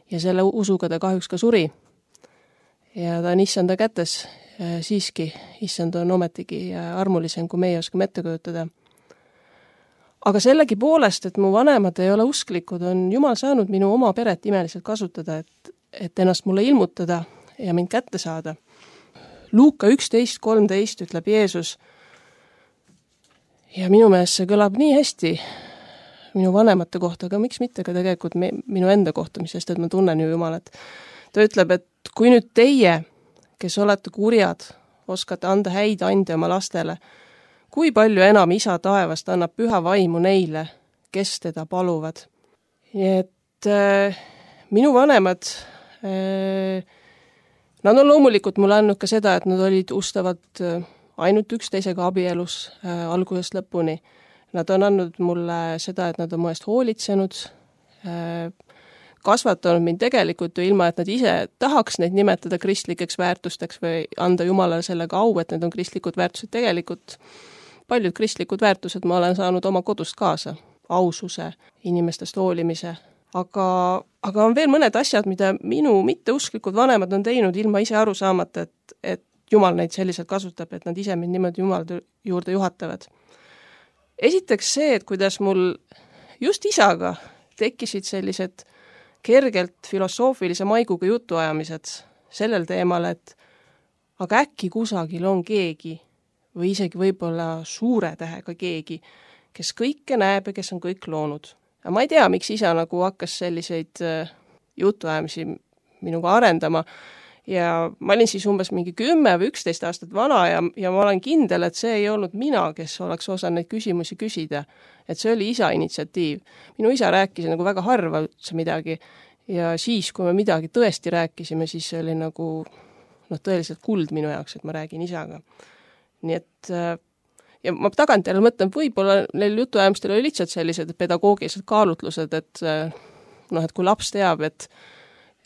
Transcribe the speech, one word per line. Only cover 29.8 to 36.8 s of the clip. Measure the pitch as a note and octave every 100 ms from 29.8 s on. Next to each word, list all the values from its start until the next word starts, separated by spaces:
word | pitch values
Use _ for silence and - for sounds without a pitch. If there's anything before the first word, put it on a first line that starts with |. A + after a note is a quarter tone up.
| E3+
tunnen | F#3 F#3 D#3
ju | D#3+
Jumalat. | E3 E3 E3 - - - - - - -
Ta | G#3 G#3+
ütleb, | G#3+ E3+ E3
et | - _ - -
kui | A#3
nüüd | A#3+ - A3+
teie, | B3+ C4+ F#3 E3 - _ _ _ _ -
kes | F3+ G3+
olete | G#3 G3+ -
kurjad, | - G#3+ A3+ F3+ - - - _ _ -
oskate | F#3 - F3+ F3+
anda | G3 F#3+
häid | F#3+ G#3+ G3
ande | F3+ G3 F#3+
oma | D#3+ E3+
lastele, | F#3+ - E3